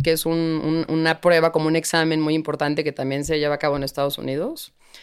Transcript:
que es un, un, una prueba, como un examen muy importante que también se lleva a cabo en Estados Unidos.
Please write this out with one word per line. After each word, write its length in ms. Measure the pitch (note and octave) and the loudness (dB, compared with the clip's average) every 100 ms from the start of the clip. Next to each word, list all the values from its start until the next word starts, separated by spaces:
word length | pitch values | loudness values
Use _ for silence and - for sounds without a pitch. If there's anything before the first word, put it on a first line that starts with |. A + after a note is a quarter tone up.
que 100 | D3+ | 0
es 140 | D#3+ E3 | 0 0
un, 60 | |
un, 520 | E3 E3 D#3+ D#3 D#3+ - | 0 0 -2 0 -2 0
una 320 | D#3+ D#3+ D#3+ | 0 2 2
prueba, 320 | F3 E3+ E3 | 4 4 4
como 160 | E3 D#3 | 2 2
un 80 | D#3+ | 0
examen 440 | D#3 E3 D#3+ D#3 | 0 0 2 2
muy 140 | D#3 | 2
importante 480 | D#3+ D#3 C#3+ D3 D3 | 0 -2 -2 -2 -2
que 80 | D3+ | -2
también 340 | C3+ C3+ C#3 | -4 -4 -4
se 140 | C#3+ D#3 | -2 -2
lleva 180 | D3 D3 | 0 0
a 20 | |
cabo 180 | D3+ C#3+ | 0 -2
en 80 | |
Estados 340 | C3+ - C#3+ C#3 | -4 -2 -4 -4
Unidos. 540 | C3 C3+ A3 D#4+ - _ _ - | -6 -4 -4 -8 -14 _ _ -20